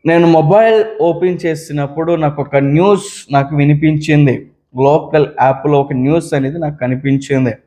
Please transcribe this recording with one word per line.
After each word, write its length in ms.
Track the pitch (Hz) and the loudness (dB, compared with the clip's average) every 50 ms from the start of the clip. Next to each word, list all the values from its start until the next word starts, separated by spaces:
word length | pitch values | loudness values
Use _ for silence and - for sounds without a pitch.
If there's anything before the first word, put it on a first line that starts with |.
| _ | _
నేను 220 | 160 165 170 170 | 2 2 4 4
మొబైల్ 580 | 165 165 160 156 151 190 214 226 226 220 220 208 214 - - | 4 4 4 4 4 4 4 4 4 2 0 0 -2 -4 -2
ఓపెన్ 360 | 156 170 165 147 180 185 180 170 180 | -2 -2 0 0 -2 -4 -4 -2 -4
చేసినప్పుడు 680 | 165 156 151 - - 147 147 143 139 143 - - 165 170 | -6 -6 -6 -8 -8 -6 -6 -6 -6 -6 -6 -4 -2 -2
నాకు 280 | 160 156 143 147 147 | 0 -2 -4 -2 -4
ఒక 140 | 135 - - | -8 -2 -2
న్యూస్ 800 | 139 139 139 143 160 180 202 202 185 190 - - - - - 139 | 0 0 2 2 2 4 2 2 0 -2 -12 -18 -18 -10 -2 0
నాకు 220 | 139 135 - 151 | 0 0 0 0
వినిపించింది. 960 | 147 143 147 151 147 160 156 156 151 151 156 151 147 147 135 120 - - - _ _ _ _ - | 0 2 2 2 2 2 0 0 0 -2 0 2 4 4 2 2 -2 -6 -16 _ _ _ _ -4
లోకల్ 500 | 127 135 139 147 156 - - - 156 143 - - - | 0 2 2 2 2 0 0 0 0 0 0 0 0
యాప్లో 400 | 123 135 135 135 - 147 147 139 | 0 0 0 0 -2 0 0 0
ఒక 120 | 139 139 143 | 0 -2 -2
న్యూస్ 400 | 127 127 139 156 170 160 - 160 | -2 0 0 0 0 -2 -2 -4
అనేది 260 | 139 135 135 156 170 | -4 -2 -4 -6 -6
నాకు 160 | 160 147 147 | -8 -8 -6
కనిపించింది. 800 | - 127 123 127 127 139 139 139 135 139 - 139 131 131 120 107 _ _ | -6 -4 -4 -4 -4 -2 -2 -2 -2 -2 -2 -2 0 0 -2 -4 _ _